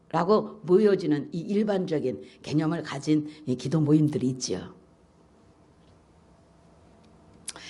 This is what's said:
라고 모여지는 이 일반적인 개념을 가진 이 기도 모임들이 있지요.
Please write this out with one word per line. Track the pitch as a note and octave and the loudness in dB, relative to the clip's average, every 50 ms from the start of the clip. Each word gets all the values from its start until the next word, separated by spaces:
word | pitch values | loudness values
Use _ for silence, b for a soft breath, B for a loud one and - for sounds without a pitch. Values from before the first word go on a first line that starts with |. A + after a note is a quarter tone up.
| _ - | _ -6
라고 | - E3 E3+ F#3 G#3+ G3+ - - - - - | -4 -2 2 2 2 2 2 -2 -8 -8 2
모여지는 | D#3+ F3+ G#3+ G#3+ G3+ G3 - E3+ D3+ D3 C#3+ - - | 4 4 6 6 6 4 2 2 0 0 -2 -2 -4
이 | - E3+ | -8 -8
일반적인 | - - G3+ G#3 A3 G#3 G3+ F#3 F3+ - D#3 C#3 A#2+ B2+ G#2+ B B B B B - | -6 -2 -2 0 0 0 0 -2 -2 -2 -2 -2 -2 -2 -4 B B B B B -8
개념을 | - C#3+ D#3 D#3+ D#3 E3+ E3 D#3 | -2 0 0 0 0 -2 -4 -6
가진 | - C#3+ C#3 - D3+ D#3 D3+ D3+ B B B B | -8 -10 -6 -2 0 0 0 0 B B B B
이 | B2 B2+ | -6 -4
기도 | B2 - C3+ D#3+ D#3+ | -4 -2 -2 0 2
모임들이 | D3+ C#3+ D3+ D#3 D3+ C#3 - - B2 | 4 4 6 4 4 2 0 0 -2
있지요. | C3 C3 - - - F#2 F2+ F2 - - - - _ _ _ _ _ _ _ _ _ _ _ _ _ _ _ _ _ _ _ _ _ - _ _ _ _ _ _ _ - _ _ _ _ _ _ _ _ - _ - - - _ - - - - - - - - - B B B B | -2 -4 -4 -6 -6 -6 -6 -8 -12 -16 -20 -20 _ _ _ _ _ _ _ _ _ _ _ _ _ _ _ _ _ _ _ _ _ -20 _ _ _ _ _ _ _ -20 _ _ _ _ _ _ _ _ -20 _ -20 -20 -20 _ -20 -20 -20 -20 -20 -20 -20 -18 -18 B B B B